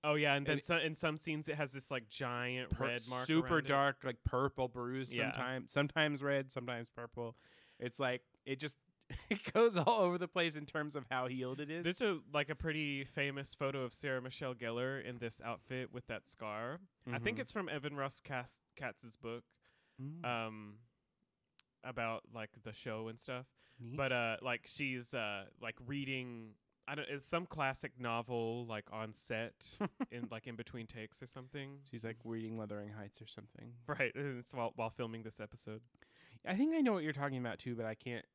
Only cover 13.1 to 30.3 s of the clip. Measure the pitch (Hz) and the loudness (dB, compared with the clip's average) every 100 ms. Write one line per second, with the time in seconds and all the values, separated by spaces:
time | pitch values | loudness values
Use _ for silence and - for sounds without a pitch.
13.1 | - 139 139 135 - 139 139 127 - 143 | 0 0 0 -8 0 0 2 -2 -2 0
14.1 | 131 127 - 139 120 117 117 131 135 - | 0 -2 -4 -4 -2 -2 0 0 -2 -4
15.1 | 120 117 - 117 113 - 127 127 123 - | -6 -6 -4 -6 -6 -6 -6 -4 -8 -6
16.1 | 110 - - 110 107 117 170 190 _ 127 | -6 -6 -8 -4 -4 -4 -6 -12 _ -4
17.1 | 120 117 226 247 214 175 147 147 143 139 | -2 0 -2 -4 -2 -2 -2 -4 -2 -2
18.1 | - - 131 123 - _ - 131 - 117 | -4 -4 -4 -4 -14 _ -8 -8 -8 -16
19.1 | - 117 120 - _ _ _ _ - 135 | -10 -8 -8 -10 _ _ _ _ -10 -10
20.1 | 165 123 120 113 107 104 107 120 _ _ | -4 -2 0 -2 -6 -12 -16 -20 _ _
21.1 | _ _ _ _ - _ _ 127 123 113 | _ _ _ _ -20 _ _ -10 -2 -2
22.1 | 113 - 113 107 - 110 104 123 110 113 | -2 -6 -10 -10 -10 -14 -8 -4 -4 -4
23.1 | 113 - 127 131 _ _ - 117 131 135 | -8 -8 -8 -8 _ _ -14 -8 0 2
24.1 | 123 117 113 127 120 - - 139 127 120 | 4 2 0 0 -2 -4 -4 -2 -2 -4
25.1 | 127 104 101 95 - 117 - 123 143 135 | -2 -2 -4 -8 -8 -8 -6 -4 -2 0
26.1 | 131 123 117 110 104 _ _ - 147 135 | -2 -4 -8 -12 -16 _ _ -6 -4 -4
27.1 | 143 - 170 180 156 135 131 139 127 120 | -4 0 0 0 0 0 0 -8 -4 0
28.1 | 117 117 120 113 120 117 107 - 110 110 | 0 0 0 2 -2 -4 -6 -6 -6 -6
29.1 | 110 - 113 113 _ - - 202 _ 254 | -8 -4 -2 -2 _ -14 -4 -4 _ -6
30.1 | 120 117 | -6 -6